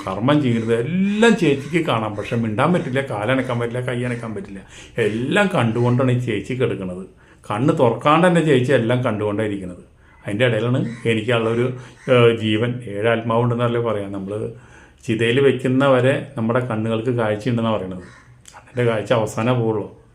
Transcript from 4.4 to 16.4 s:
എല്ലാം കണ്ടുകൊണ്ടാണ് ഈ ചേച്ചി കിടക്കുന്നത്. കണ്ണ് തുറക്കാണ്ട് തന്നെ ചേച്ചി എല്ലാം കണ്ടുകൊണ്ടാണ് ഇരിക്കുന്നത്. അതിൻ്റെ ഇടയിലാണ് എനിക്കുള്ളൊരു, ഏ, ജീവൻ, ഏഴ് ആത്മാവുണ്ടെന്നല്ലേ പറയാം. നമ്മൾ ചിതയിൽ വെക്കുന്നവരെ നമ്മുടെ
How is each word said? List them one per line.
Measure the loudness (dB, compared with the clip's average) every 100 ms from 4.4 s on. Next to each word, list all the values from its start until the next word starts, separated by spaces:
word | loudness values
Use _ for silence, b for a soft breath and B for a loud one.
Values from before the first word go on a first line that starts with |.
| -12 -16 B B B -2
എല്ലാം | -2 -2 0 0 2
കണ്ടുകൊണ്ടാണ് | 0 0 2 2 2 2
ഈ | 0
ചേച്ചി | -2 -4 -4
കിടക്കുന്നത്. | -2 -2 -2 -8 -10 -14 b b b -8
കണ്ണ് | -2 0 2
തുറക്കാണ്ട് | 2 2 2 4 4
തന്നെ | 4
ചേച്ചി | 4 2 4
എല്ലാം | 2 2 0
കണ്ടുകൊണ്ടാണ് | 0 -2 -2 -2 -2
ഇരിക്കുന്നത്. | -4 -8 -14 -20 b b b -6
അതിൻ്റെ | 0 0
ഇടയിലാണ് | 2 0 -2 -4 -4 -2
എനിക്കുള്ളൊരു, | 0 0 0 0 0 -2 -4 B B 2
ഏ, | 6 6 4
ജീവൻ, | 2 0 0 -4 -8
ഏഴ് | -2 0
ആത്മാവുണ്ടെന്നല്ലേ | 0 0 0 2 0 0 0
പറയാം. | -2 -4 -6
നമ്മൾ | -8 -8 -6 -8 B B B B B -4
ചിതയിൽ | 0 2 4
വെക്കുന്നവരെ | 4 4 2 2 4 4 4 0 -4
നമ്മുടെ | -4